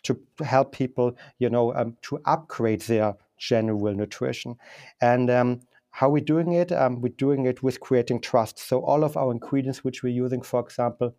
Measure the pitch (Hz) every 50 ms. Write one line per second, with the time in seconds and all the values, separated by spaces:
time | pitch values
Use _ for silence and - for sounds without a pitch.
0 | - - 127 - - _ _ - 156 117 127 131 135 139 - - 135 127 - -
1 | 123 123 123 - - - _ _ 123 117 113 120 120 117 127 131 117 113 117 _
2 | - - 143 151 - 139 151 160 156 - - - 113 110 110 104 - - 117 110
3 | 107 104 95 _ _ _ _ _ - - 123 113 110 110 107 104 101 104 101 98
4 | 107 104 - - 127 131 120 - - 123 120 _ - - - - - - _ _
5 | 123 120 123 123 127 123 123 123 123 123 123 123 _ _ _ _ _ _ - -
6 | 135 139 147 147 147 147 156 165 165 175 170 175 175 175 175 - 135 127 123 120
7 | 120 123 - - 135 139 143 135 131 127 123 - 131 131 127 - - - 131 123
8 | 120 - 127 117 - - - 120 110 - - - - - 131 131 131 139 139 151
9 | 156 147 151 - 139 131 117 117 - - - 139 131 135 131 - - 131 127 -
10 | - 123 120 123 123 123 127 123 123 - - 123 120 - - - 120 120 120 _
11 | 127 120 120